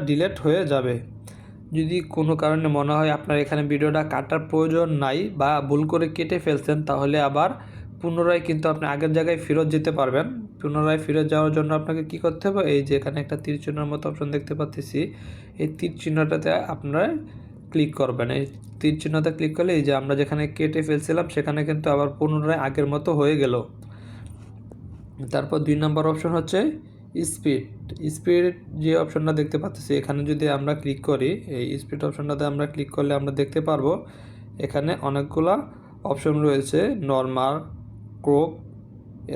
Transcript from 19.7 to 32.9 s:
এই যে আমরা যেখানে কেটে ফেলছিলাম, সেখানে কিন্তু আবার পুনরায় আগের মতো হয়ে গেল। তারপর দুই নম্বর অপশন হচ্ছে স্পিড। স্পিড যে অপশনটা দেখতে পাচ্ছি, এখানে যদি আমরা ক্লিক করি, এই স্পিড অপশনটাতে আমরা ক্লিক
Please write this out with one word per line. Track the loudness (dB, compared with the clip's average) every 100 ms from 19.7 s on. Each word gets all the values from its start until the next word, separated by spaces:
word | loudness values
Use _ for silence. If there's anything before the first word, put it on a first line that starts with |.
| 2
এই | 2
যে | 2
আমরা | 2 0
যেখানে | 0 0 -2 0
কেটে | 0 0 0
ফেলছিলাম, | 0 2 0 0 -2
সেখানে | 0 0 0
কিন্তু | 0 2 2
আবার | 2 0
পুনরায় | 0 2 2 0 0
আগের | 0 0
মতো | 0 2 4
হয়ে | 4 4
গেল। | 2 2 -2 -10 -18 -18 -18 -16 -16 -16 -18 -18 -18 -18 -16 -16 -16 -14 -4
তারপর | -2 0 0 2
দুই | 2
নম্বর | 2 2 2
অপশন | 0 0 0
হচ্ছে | 2 2 2 -2 -10 -20 -8 -4 -4
স্পিড। | -2 0 0 -2 -12 -12 -8 -6 -2
স্পিড | 2 4 4 0 -8 -2
যে | 2 2
অপশনটা | 2 0 0 2
দেখতে | 0 -2
পাচ্ছি, | -4 -8 -2 0
এখানে | 0 -2 -2
যদি | 0 0 0
আমরা | 0 -2
ক্লিক | -2 -4 0
করি, | 2 2 -2 -6 -6
এই | -4 -4
স্পিড | -6 -4 -4
অপশনটাতে | -4 -4 -2 -2
আমরা | 0 -2
ক্লিক | -4 -4